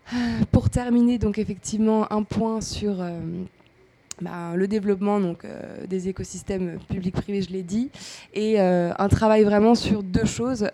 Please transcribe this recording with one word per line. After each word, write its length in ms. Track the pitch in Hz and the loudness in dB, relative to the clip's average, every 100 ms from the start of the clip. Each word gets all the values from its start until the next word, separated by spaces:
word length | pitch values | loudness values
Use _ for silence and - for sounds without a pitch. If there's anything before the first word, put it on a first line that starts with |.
| - | -6
Euh, 20 | 247 233 226 226 | -4 -2 0 4
pour 180 | - - | 4 4
terminer, 480 | - 247 240 240 247 | 0 2 4 4 2
donc 200 | 214 208 | 0 -2
effectivement, 720 | 208 190 - 214 220 220 208 | -4 -6 -6 0 2 2 2
un 120 | 214 | -2
point 400 | 214 - 226 220 | -2 -2 -2 -4
sur, 400 | - - 208 185 | -6 -4 -4 -4
euh, 180 | 175 170 165 175 185 _ _ _ _ _ - - | -6 -8 -8 -8 -10 _ _ _ _ _ -20 -12
bah, 320 | 175 175 170 | -10 -8 -4
le 120 | 175 196 | -2 0
développement, 540 | 214 202 190 202 208 | 0 0 0 2 0
donc, 240 | 180 170 | 0 -4
euh, 400 | - - - - - | -12 -14 -12 -12 -6
des 180 | 190 185 | -6 -4
écosystèmes 720 | 190 185 180 - 196 180 165 - | -6 -10 -12 -8 -4 -4 -8 -8
publics-privés, 540 | 190 185 - - 196 | -6 -4 -4 -4 -4
je 80 | 190 | -4
l'ai 120 | 185 | -6
dit, 280 | 170 208 269 - - - - | -4 -4 -4 -8 -18 -18 -10
et, 260 | - 214 214 | -4 2 4
euh, 340 | 185 180 170 - | 4 4 2 0
un 100 | 196 | 2
travail 360 | - 220 220 | 4 4 6
vraiment 300 | 208 208 220 | 6 6 6
sur 280 | 233 - 208 | 6 4 -2
deux 220 | 190 202 | 0 0
choses, 440 | 220 - 240 247 208 | 0 -2 -2 0 0